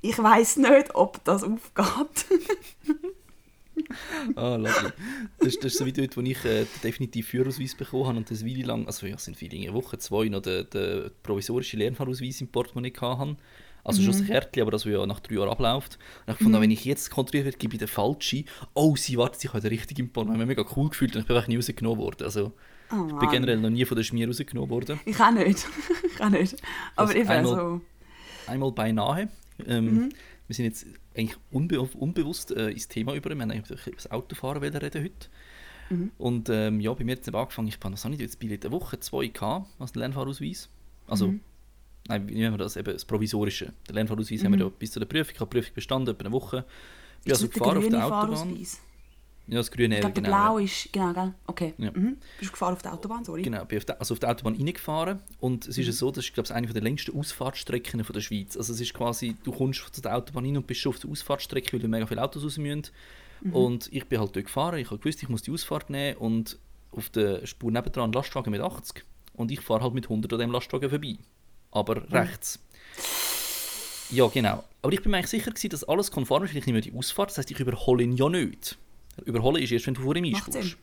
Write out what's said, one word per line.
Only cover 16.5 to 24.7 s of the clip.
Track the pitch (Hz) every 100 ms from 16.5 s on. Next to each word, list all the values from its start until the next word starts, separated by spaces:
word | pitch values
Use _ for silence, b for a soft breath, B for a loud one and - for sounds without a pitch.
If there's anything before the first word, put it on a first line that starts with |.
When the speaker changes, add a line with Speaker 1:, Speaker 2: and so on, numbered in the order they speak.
| 110
Speaker 1:
Mhm. |
Speaker 2:
wenn | 110
ich | 107 127
jetzt | 139 -
kontrolliert | - 127 147 139
werde, | -
gebe | 110
ich | 107
den | 104
falschen. | - 104 147 - 131 - B B -
Oh, | 156 143
sie, | - 120
warte, | 127 -
ich | 135
habe | 113
den | 107
richtigen | 110 - 143
im | 123
Portemonnaie. | - 110 113
Ich |
habe | 113 139
mich |
mega | - -
cool | 151
gefühlt | - 127 110
und |
ich | 110
bin | 123
einfach | 113
nie | 120
rausgenommen | 120 - 113 113
worden. | - -
Also, | - 104 104 - b b b
Speaker 1:
Oh | 220
Speaker 2:
ich | 165
bin | 147
Speaker 1:
Mann. | 143
Speaker 2:
generell | 123 123 110
noch | 110
nie | 117 127
von | 117
der |
Schmier | 110 117 117
rausgenommen | 120 - 127
worden. | 135